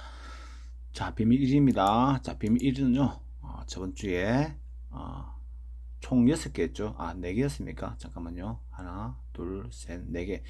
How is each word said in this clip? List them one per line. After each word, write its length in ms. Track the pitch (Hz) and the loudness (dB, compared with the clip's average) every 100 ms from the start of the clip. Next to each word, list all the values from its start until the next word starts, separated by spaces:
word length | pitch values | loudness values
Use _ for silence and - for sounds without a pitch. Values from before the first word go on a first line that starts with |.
| - - - - - - - - - | -12 -14 -14 -14 -14 -14 -14 -14 -12
자, 220 | - 92 | -6 -4
비밀 260 | - 110 131 | 2 6 6
일입니다. 800 | 131 143 135 107 98 110 135 131 | 8 8 8 8 6 8 6 4
자, 160 | 80 73 | 0 -2
비밀 240 | 107 123 | 2 4
일은요, 580 | 135 131 131 131 131 - - - | 4 4 4 4 4 0 -10 -12
어, 220 | - - | -10 -10
저번 300 | - - 92 | -8 -6 -6
주에, 600 | - 101 87 98 127 156 143 - - - | -4 -2 0 2 2 0 -4 -12 -14 -12
어, 480 | 131 - 135 - - - - - - - - | -10 -10 -10 -10 -12 -12 -14 -12 -12 -12 -12
총 280 | - 127 120 | 2 6 6
여섯 240 | 165 - | 6 0
개 100 | - | -2
했죠. 320 | 80 - 104 - | -2 0 -6 -4
아, 160 | 85 | -8
네 200 | 90 87 | -4 -2
개였습니까? 640 | 104 143 143 - - - - | 0 0 -2 -8 -6 -8 -8
잠깐만요. 640 | - - 85 87 101 117 - | -10 -8 -8 -6 -6 -8 -10
하나, 500 | - 90 92 113 127 - | -12 -10 -8 -8 -10 -12
둘, 340 | - 87 95 117 | -8 -6 -6 -8
셋, 300 | - - 87 - | -12 -10 -10 -6
네 180 | 85 | -4
개. 180 | 90 87 | -4 -6